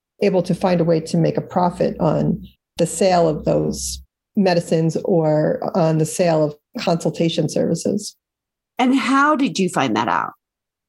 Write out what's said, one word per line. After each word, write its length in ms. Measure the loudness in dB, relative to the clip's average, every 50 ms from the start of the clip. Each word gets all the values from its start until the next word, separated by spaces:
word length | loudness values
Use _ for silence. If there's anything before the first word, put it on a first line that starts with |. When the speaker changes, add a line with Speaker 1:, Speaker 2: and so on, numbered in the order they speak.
| _ _ _ -2
Speaker 1:
able 200 | 0 2 2 2
to 120 | 0 0 -2
find 260 | 0 0 0 2 2
a 40 | 2
way 160 | 2 2 0
to 160 | 0 -2 0
make 200 | 0 2 2 0
a 60 | -2
profit 560 | -6 -2 -2 0 0 0 0 0 -2 -2 0 0
on 400 | 0 0 2 2 0 0 -2 -4 -6 -16 _ _ _ _ -4
the 100 | -2 -2
sale 420 | -2 0 0 2 4 4 4 2 2
of 160 | 0 -2 -2
those 560 | 0 0 0 0 -2 -4 -6 -8 -10 -10 -12 -16 _ _ _ _ _ 0
medicines 600 | 0 2 2 2 0 0 0 0 0 2 0 0 -2 -2
or 560 | 0 0 2 2 2 2 2 0 0 -2 -2 -4 -4 0
on 220 | 0 2 2 2 0
the 80 | 0
sale 380 | -2 0 0 0 2 2 2 0
of 100 | 0 -4 _ _ _ -10 -4
consultation 680 | -2 -2 -2 0 -2 -4 -2 0 -2 -2 0 -2 -2 -2
services. 680 | 0 -2 0 0 -2 -2 -2 -4 -4 -4 -6 -10 -16 _ _ _ _ _ _ _ _ _ _ _ -4 -2
Speaker 2:
And 160 | 0 2 2
how 400 | 0 0 0 2 2 4 2 2
did 240 | 2 0 -2 0 0
you 100 | -2 0
find 280 | 0 0 0 0 0
that 120 | 0 0 0
out? 240 | 0 0 -2 -4 -10 _ _ _ _ _ _ _ _ _ _